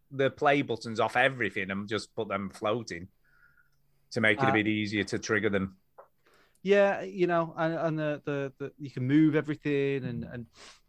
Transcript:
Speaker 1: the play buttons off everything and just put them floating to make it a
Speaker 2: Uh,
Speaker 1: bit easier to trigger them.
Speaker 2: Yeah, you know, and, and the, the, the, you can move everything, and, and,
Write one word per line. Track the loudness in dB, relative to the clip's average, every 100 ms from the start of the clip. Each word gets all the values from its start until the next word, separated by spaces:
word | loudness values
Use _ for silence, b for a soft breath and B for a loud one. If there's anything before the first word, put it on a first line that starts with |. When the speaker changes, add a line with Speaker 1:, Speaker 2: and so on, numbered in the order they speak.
| _
Speaker 1:
the | 6 6
play | 6 2 4
buttons | 2 -4 -6 0
off | 0 4
everything | 2 2 -4 -2 -6
and | -6 -4
just | -6 -6
put | -8 -4
them | -4 -6
floating | -6 -2 -2 -6 -12 -12 _ b b b b b b _ _ _
to | 0
make | 2 4
it |
a | 2
Speaker 2:
Uh, |
Speaker 1:
bit | 2 2
easier | 0 -2 -2
to | -2 -4
trigger | -2 0 0
them. | 0 -2 -8 _ -20 -20 _ _ b b b
Speaker 2:
Yeah, | 0 4 4 0
you | -6 -2 0
know, | 0 -2 -2
and, | -2
and | -2 -2 -2
the, | -4 -4
the, | -6 -6 -6 -8
the, | -14 -12
you | -12
can | -6 2
move | 4 6 4
everything, | -2 -6 -2 -2 0 -2
and, | -4 -8
and, | -10 -12 -14 B B B